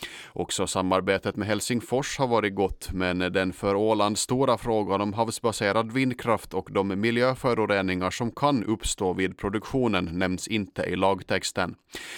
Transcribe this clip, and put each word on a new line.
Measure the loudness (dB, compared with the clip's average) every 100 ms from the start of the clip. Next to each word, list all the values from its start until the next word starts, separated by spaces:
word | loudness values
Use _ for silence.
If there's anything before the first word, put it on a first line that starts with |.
| -14 -14 -12
Också | -6 -4 -2 -2
samarbetet | 0 2 2 4 0 0 -2
med | -2
Helsingfors | -2 0 -2 0 -2 -2 -2
har | 2
varit | 2 2 0
gott, | 0 -2 -6
men | -2 0 0
den | 0 0 0
för | -2 0 2
Åland | 2 4 2 0
stora | 0 2 2 2
frågan | 0 0 2 0
om | 0
havsbaserad | 0 -2 0 -2 0 2 2 0
vindkraft | 0 0 0 0 0 0
och | -6 -2
de | 0 2
miljöföroreningar | 2 2 4 2 2 0 2 2 2 2 0 -2
som | -2 -4
kan | 0 2 2
uppstå | 0 -2 -2 -2 0
vid | 0 -2 -2
produktionen | -4 -4 -2 0 2 2 0
nämns | -2 -2 -2 -2
inte | -4 -2 -4
i | -4 2
lagtexten. | 2 2 -2 -4 -2 -2 -4 -6 _ -14 -14